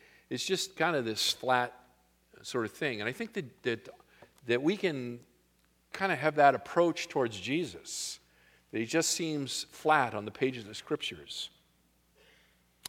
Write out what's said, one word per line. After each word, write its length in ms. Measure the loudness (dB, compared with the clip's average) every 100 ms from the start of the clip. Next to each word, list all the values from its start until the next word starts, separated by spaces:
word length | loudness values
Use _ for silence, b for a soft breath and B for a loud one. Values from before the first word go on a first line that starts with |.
| b b b
it's 160 | -6 -2
just 300 | -2 -4 -2
kind 220 | 0 0
of 80 | -2
this 260 | 0 -2
flat 420 | 0 2 4 2 -6 -20 _ _ _ _ -20
sort 240 | -6 -2 -2
of 60 |
thing. 280 | -2 -4 -2
And 80 | -4
I 60 |
think 180 | -4 -6
that, 300 | -8 -10 -6
that, 260 | -4 -4 -6 -20 _ b b b 0
that 140 | 2
we 140 | 2 0
can 460 | -2 -2 -6 -10 -16 _ _ _ _ _ _
kind 200 | -4 -2
of 60 | 0
have 180 | 2 8
that 200 | 8 8
approach 520 | 2 4 4 2 -2
towards 320 | 0 0 -2
Jesus, 800 | -4 -2 -4 -8 -12 -10 -8 -10 b b b b b
that 80 | -4
he 60 | 0
just 260 | 2 2
seems 540 | 0 -2 -2 -4 -6 -8
flat 420 | -2 4 4 4
on 120 | -2 -6
the 60 |
pages 320 | 0 -2 -2
of 40 | -10
the 80 | -12
Scriptures. 760 | -6 -4 -4 -10 -12 -10 -12 _ _ _ _ _ _ _ b b b b b _